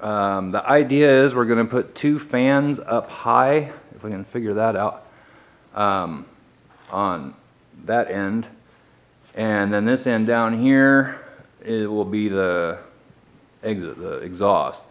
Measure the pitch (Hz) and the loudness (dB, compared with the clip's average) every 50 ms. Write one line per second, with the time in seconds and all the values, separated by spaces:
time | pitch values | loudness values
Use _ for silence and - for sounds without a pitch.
0 | - 107 107 104 101 98 98 98 95 92 90 90 85 - 135 147 151 127 135 143 | -6 -4 -2 0 0 0 0 -2 -4 -4 -4 -4 0 2 4 4 4 4 2 4
1 | 147 147 135 131 135 139 123 127 120 113 117 113 117 113 120 131 123 - - - | 6 6 8 6 6 4 4 2 2 2 2 2 2 0 0 -2 -4 -4 -8 -4
2 | - 147 147 139 135 - - 123 127 131 139 139 143 147 147 - - - 113 117 | -2 0 0 0 -4 -4 -2 0 2 4 4 2 2 0 -2 -4 -4 -4 -4 -4
3 | - - - - - 117 117 120 127 131 143 156 147 143 - - - - - - | -4 -4 -12 -8 -2 2 4 4 4 4 2 2 0 -4 -10 -18 -20 -20 -20 -14
4 | - 107 107 95 98 - - 123 117 107 104 104 110 113 110 98 101 104 - - | -12 -10 -10 -10 -10 -8 -8 -6 -4 -4 -2 0 0 0 0 0 -2 -4 -4 -8
5 | - - - - - _ - - - _ _ _ _ _ - 98 104 101 98 95 | -16 -20 -20 -20 -20 _ -20 -20 -20 _ _ _ _ _ -6 -2 0 0 0 0
6 | 92 85 82 73 - - - _ _ _ _ _ _ _ _ _ - - 98 95 | -2 -4 -8 -10 -14 -16 -20 _ _ _ _ _ _ _ _ _ -20 -10 -6 -4
7 | 101 98 90 85 71 67 - - _ _ _ _ _ _ _ - - - 110 120 | -2 -2 -4 -4 -8 -12 -16 -18 _ _ _ _ _ _ _ -20 -8 -2 -2 -2
8 | 113 - - 98 98 98 101 113 113 - - - _ _ _ _ _ _ _ _ | 0 -2 -4 -6 -4 -4 -4 -6 -6 -8 -14 -20 _ _ _ _ _ _ _ _
9 | _ _ _ _ _ _ _ - 110 110 107 104 101 101 101 104 104 113 123 127 | _ _ _ _ _ _ _ -6 -2 -2 0 0 0 0 0 0 0 0 0 0
10 | 127 131 120 113 110 110 117 117 117 113 113 113 120 131 135 135 135 139 139 139 | 0 -2 0 0 0 2 2 0 0 0 -2 0 2 2 4 4 6 6 6 4
11 | 135 131 - - - - - - - _ _ _ - - 113 110 107 104 107 107 | 2 0 -4 -14 -16 -20 -20 -20 -20 _ _ _ -10 -6 -4 -4 -2 -2 -2 -2
12 | 104 95 101 107 104 107 98 98 95 92 87 87 85 85 85 - - - - _ | -2 -2 -2 -2 -2 0 0 0 0 0 0 0 -2 -4 -4 -8 -12 -20 -20 _
13 | _ _ - _ _ _ _ - _ _ _ _ - 107 110 98 90 82 65 - | _ _ -20 _ _ _ _ -20 _ _ _ _ -6 -6 -6 -4 -6 -10 -10 -10
14 | 85 92 - 65 62 90 90 87 101 101 101 82 73 65 - - - - | -10 -10 -8 -8 -10 -10 -8 -2 2 2 4 4 2 -2 -6 -12 -18 -20